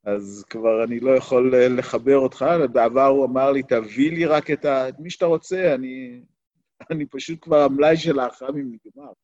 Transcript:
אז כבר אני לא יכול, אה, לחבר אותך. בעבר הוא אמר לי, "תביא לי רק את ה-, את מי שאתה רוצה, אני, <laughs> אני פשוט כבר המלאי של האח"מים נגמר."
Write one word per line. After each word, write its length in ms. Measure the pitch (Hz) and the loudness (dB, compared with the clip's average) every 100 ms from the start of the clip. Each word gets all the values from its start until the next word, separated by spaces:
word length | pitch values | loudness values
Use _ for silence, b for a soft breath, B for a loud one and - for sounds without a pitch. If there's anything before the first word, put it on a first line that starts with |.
אז 400 | 104 101 101 101 98 | -6 -6 -8 -18 -16
כבר 340 | 113 113 110 | -4 0 0
אני 160 | 117 120 | -2 -2
לא 100 | 127 | 0
יכול, 440 | 131 - 127 127 | 0 2 0 4
אה, 140 | 127 123 | 4 4
לחבר 500 | 123 120 117 120 139 | 2 -4 -4 2 2
אותך. 260 | 131 - 139 170 135 | 2 -2 0 0 0
בעבר 340 | 120 117 123 135 | 2 2 4 4
הוא 200 | 139 127 | 4 0
אמר 260 | 127 135 | 0 2
לי, 100 | 139 | 0
"תביא 480 | 135 120 110 110 151 | 0 -2 -2 -2 0
לי 160 | 165 165 | 0 0
רק 240 | 151 147 | 0 0
את 140 | 147 | -4
ה-, 240 | 147 135 131 | -2 -2 -4
את 100 | 135 | -10
מי 120 | 165 | -16
שאתה 160 | - 175 | -2 0
רוצה, 480 | 160 - 185 180 | 0 -2 -2 0
אני, 480 | 131 131 131 127 123 _ _ _ _ _ _ | 0 -6 -12 -16 -18 _ _ _ _ _ _
<laughs> 100 | - | -10
אני 160 | 160 143 | -8 -8
פשוט 320 | 135 - 165 | -10 -12 -14
כבר 180 | 170 151 | 0 2
המלאי 360 | 143 135 147 165 | 2 2 2 2
של 220 | 160 139 | 0 -2
האח"מים 540 | 123 - 131 147 131 | -4 -8 -10 -10 -10
נגמר." 400 | 113 110 131 143 95 | -14 -20 -20 -20 -20